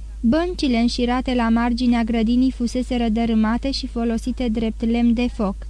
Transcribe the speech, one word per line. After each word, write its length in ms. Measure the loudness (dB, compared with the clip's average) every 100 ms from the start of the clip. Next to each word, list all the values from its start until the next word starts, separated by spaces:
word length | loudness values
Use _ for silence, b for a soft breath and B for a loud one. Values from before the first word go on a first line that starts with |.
| B B
băncile 580 | 0 2 0 -2 0 2
înșirate 560 | 0 0 0 0 0
la 160 | 0 2
marginea 540 | 2 2 0 2 2
grădinii 480 | 2 0 2 2 2
fuseseră 580 | 0 -2 -2 -2 0 0
dărâmate 640 | 0 2 2 2 0 -2
și 160 | -4 -6
folosite 600 | -4 -2 -2 -4 -4 -2
drept 380 | 0 -2 -2 0
lemn 280 | 2 2
de 140 | 2 0
foc. 280 | 0 -4 -4